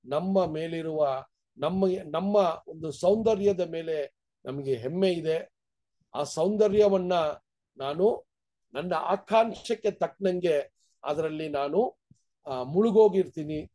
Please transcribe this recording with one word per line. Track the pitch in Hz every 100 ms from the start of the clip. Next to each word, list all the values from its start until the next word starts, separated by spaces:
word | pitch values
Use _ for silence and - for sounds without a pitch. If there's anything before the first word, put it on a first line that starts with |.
| 123
ನಮ್ಮ | 147 185 190 170
ಮೇಲಿರುವ, | 156 165 165 160 156 147 131 - _ _ -
ನಮ್ಮ, | 151 190 190 190 160
ನಮ್ಮ | 160 196 208 180 160 -
ಒಂದು | 160 156
ಸೌಂದರ್ಯದ | 139 175 220 220 208 202 180
ಮೇಲೆ | 170 165 160 156 139 - _ _ 131
ನಮಗೆ | 139 135 123
ಹೆಮ್ಮೆ | 123 175 190
ಇದೆ. | 170 156 160 - _ _ _ _ _ _ 127
ಆ |
ಸೌಂದರ್ಯವನ್ನ | 147 - 180 214 214 208 202 190 180 180 151 - _ _ _ -
ನಾನು | 135 156 202 - - _ _ _ _
ನನ್ನ | - 180
ಆಕಾಂಕ್ಷಕ್ಕೆ | 165 - 196 - 220 226 - - 233 208
ತಕ್ಕನಂಗೆ | - 165 - 196 180 175 147 - _ _ _
ಅದರಲ್ಲಿ | 135 151 160 156 156
ನಾನು, | 143 143 175 247 - _ _ _ _ 143
ಆ, | 131
ಮುಳುಗೋಗಿರ್ತೀನಿ | 127 170 226 208 214 190 180 - 151 151 -